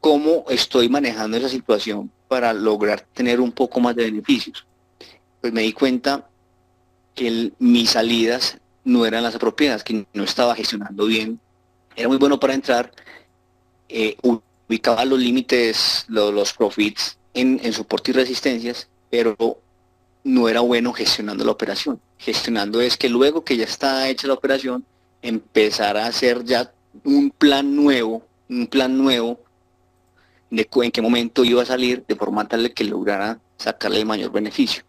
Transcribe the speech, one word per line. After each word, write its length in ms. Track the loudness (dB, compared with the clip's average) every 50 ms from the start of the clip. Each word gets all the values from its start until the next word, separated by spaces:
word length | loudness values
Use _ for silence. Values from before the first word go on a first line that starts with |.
¿Cómo 440 | 4 4 2 4 4 2 2 2 0 -2
estoy 400 | -2 -2 -2 0 2 2 2 4
manejando 480 | 2 0 0 -2 -2 -4 -4 -4 -2
esa 120 | -2 -2 -4
situación 640 | -6 -6 0 0 0 0 0 -4 -6 -6 -8 -10 _ _ _
para 260 | _ -2 0 0 0
lograr 540 | 0 2 2 0 2 2 2 0 -2 -2 -6 _ _
tener 260 | -2 0 0 2 2
un 120 | 0 -2
poco 260 | 0 -2 -4 -2 0 0
más 160 | 0 0 0
de 100 | 0 -2
beneficios? 640 | -2 -2 -6 0 0 0 0 0 -8 -14 -18 _ _ _ _ _ _ _ _ -20 -20 -20 _ _ _ _ _
Pues 120 | -6 -4
me 100 | -2 0
di 100 | -2 -2
cuenta 560 | 0 0 0 0 0 0 0 -2 -4 -4 -6 _ _ _ _ _ _ _ _ _ _ _ _ _ _ _ _ _ _
que 140 | -4 -4 -2
el, 260 | -2 -2 -4 -4 -4 _
mis 300 | 4 4 4 4 4 2
salidas 680 | 2 0 2 2 2 2 2 0 0 -2 -4 -6 -6 -10 _ _ _ _
no 240 | _ 2 2 4 4
eran 160 | 2 0 0
las 140 | -2 -4 -4
apropiadas, 480 | 0 -2 -2 0 2 0 0 0 -2 -4
que 200 | -4 -6 -6 -6 _
no 120 | _ -6 -4
estaba 320 | -4 0 0 2 2 0
gestionando 500 | 0 -4 -6 -6 -6 -10 -10 -4 -2 0
bien. 320 | 0 0 0 -2 -6 -8 -12 _ _ _ _ _ _ _ _ _ _ -10
Era 140 | -4 0 0
muy 80 | 4
bueno 240 | 4 4 4 4 4
para 140 | 2 0 0
entrar, 360 | 0 0 0 0 0 0 -4 _ -20 -20 -20 -20 -20 _ _ _ _ _ _ _ _ _ _ _ _ _ _
eh, 280 | -4 -2 -2 -2 -2 0
ubicaba 840 | 0 0 0 0 _ _ _ _ _ _ -4 0 2 0 2 2 2
los 160 | 2 2 2
límites, 840 | 2 2 0 0 0 0 2 2 2 2 0 0 -2 -2 -2 -4 -6 -4
lo-, 240 | 0 0 0 2
los 220 | 2 0 -2 -2 0
profits 640 | 0 0 0 0 0 -2 -2 -2 -6 -10 -10 -10 _ _ _ _
en, 260 | 0 2 2 2 0
en 100 | -2 -4
soporte 380 | -6 -6 -6 _ -6 -4 -2 0
y 40 | 0
resistencias, 760 | 0 0 0 -2 -4 -2 -4 -4 -2 -6 -8 -10 -10 -14 _ _ _ _ _
pero 260 | -2 0 0 0 0 0 -2 -2 -2 -4 _ _ _ _ _ _ _ _ _ _ _ _ _
no 240 | 2 2 4 4 4
era 100 | 2 2
bueno 320 | 2 2 2 2 0 -2
gestionando 520 | -4 -4 -2 -2 -2 -2 -4 -8 -6 -2 -2
la 80 | -2
operación. 480 | 0 -2 -4 -6 -4 -6 -6 -6 -8 -8 _ _ _ _
Gestionando 600 | -8 -4 -4 -4 -2 -2 -2 -2 -2 -2 0 0
es 160 | 0 0 0
que 120 | 0 0 0
luego 360 | 2 4 2 2 2 -2 -2
que 120 | -2 -2
ya 80 | -2 -2
está 440 | -4 -4 -4 -2 -2 -2 0 -2 -2
hecha 180 | -4 -4 -2
la 80 | -2 -2
operación, 500 | -2 0 0 0 0 -2 -6 -6 -8 -8 _ _ _ _ _ _ _
empezar 760 | -8 -6 -6 -6 -8 _ _ 2 2 2 2 0 -2 0 0 -2
a 80 | -2
hacer 380 | -4 -4 0 2 2 2 0 0
ya 280 | -2 0 0 -2 -4 _ _ _ _ _ -8 _
un 260 | 2 2 4 2 2
plan 460 | 0 _ 4 4 4 4 2 0 2
nuevo, 500 | 4 4 4 4 4 0 -2 -4 -8 -10 _ _ _ _ _
un 180 | -6 -6 -4 0
plan 280 | 0 0 2 2 2
nuevo 420 | 2 2 2 2 2 0 -2 -4 -8 -14 _ _ _ _ _ _ _ _ _ _ _ _ _ _ _ _ _ _ _ _ _
de 160 | -4 -4 -4
cu-, 180 | 0 2 0
en 80 | 0 2
qué 120 | 0 0
momento 420 | 0 2 2 2 0 0 _ 2 2
iba 180 | 4 4 2
a 40 | 2
salir 380 | 0 -2 0 0 0 -2 -2 -4 -6
de 80 | -4
forma 320 | -4 -4 -4 -2 -4 -4 -2
tal 140 | -2 -2
de 100 | -2 -2
que 120 | -2 -4 -4
lograra 540 | -4 -2 -4 -2 -2 -2 -2 -4 -4 -6 -8 _ _ _ _
sacarle 400 | -6 -6 -6 -4 -4 -2 -2 0
el 80 | 0
mayor 260 | -2 -2 -4 -4 -4
beneficio. 500 | -4 -4 -4 -4 0 0 0 0 0 -8 -10